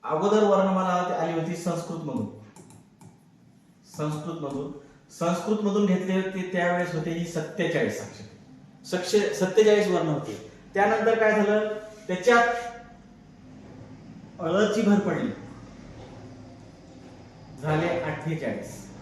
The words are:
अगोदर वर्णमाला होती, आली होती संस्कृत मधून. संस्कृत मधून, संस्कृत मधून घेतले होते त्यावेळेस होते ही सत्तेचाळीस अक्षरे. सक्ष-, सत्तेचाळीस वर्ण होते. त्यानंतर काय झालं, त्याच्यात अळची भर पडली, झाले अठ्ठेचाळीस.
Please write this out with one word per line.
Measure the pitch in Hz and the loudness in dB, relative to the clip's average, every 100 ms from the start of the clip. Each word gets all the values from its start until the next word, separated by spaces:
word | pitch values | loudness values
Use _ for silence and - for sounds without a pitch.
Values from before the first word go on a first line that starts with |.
अगोदर | 127 156 196 214 | -2 0 2 4
वर्णमाला | 202 190 190 185 185 | 6 4 4 2 2
होती, | 180 175 | 0 0
आली | 170 165 165 | -2 -2 -2
होती | 160 170 | -4 -4
संस्कृत | 180 165 - 165 | -4 -4 -4 -8
मधून. | 151 120 104 - - - - - - _ - - _ _ - _ _ _ - - | -6 -6 -6 -10 -20 -20 -20 -20 -20 _ -20 -20 _ _ -20 _ _ _ -20 -6
संस्कृत | 151 156 175 165 | -6 -4 -8 -8
मधून, | 143 139 143 - - - _ - | -6 -6 -8 -10 -18 -20 _ -4
संस्कृत | 170 185 214 208 | -2 0 0 0
मधून | 208 202 202 | 2 2 4
घेतले | 180 185 | 2 2
होते | 190 190 185 175 | 0 0 -4 -2
त्यावेळेस | 180 175 175 175 160 | 0 2 2 0 -2
होते | 170 | -4
ही | 170 170 | -4 -4
सत्तेचाळीस | 165 - - - 143 113 - | -4 -6 -4 -2 0 0 -4
अक्षरे. | - - - - - - - - - | -10 -14 -18 -20 -20 -20 -20 -20 -6
सक्ष-, | 180 - 208 - | -4 2 2 2
सत्तेचाळीस | - 185 202 214 208 185 | 0 2 6 6 6 4
वर्ण | 180 160 | 2 0
होते. | 143 - 104 - - - | -2 -4 -10 -12 -20 -6
त्यानंतर | 196 208 214 220 220 | 2 2 4 2 4
काय | 214 | 4
झालं, | 214 202 214 214 - - - - | 4 4 2 0 -6 -10 -16 -6
त्याच्यात | 180 240 233 233 - - - - - - - - - - - - - - - - - - - | 0 6 6 6 2 -6 -12 -18 -20 -20 -20 -20 -20 -20 -20 -20 -18 -18 -18 -18 -18 -18 -6
अळची | 165 185 214 226 | 0 2 2 4
भर | 202 202 | 4 4
पडली, | 185 156 117 - - - - - - - - - - - - - - - - - - - - - - - | 4 -2 -4 -6 -14 -18 -18 -18 -18 -18 -18 -18 -18 -18 -20 -20 -20 -20 -20 -20 -20 -20 -20 -20 -20 -10
झाले | 143 156 170 | -2 0 0
अठ्ठेचाळीस. | 170 151 - 156 156 120 104 104 - - - | -2 -4 -6 -4 -4 -4 -6 -8 -14 -16 -18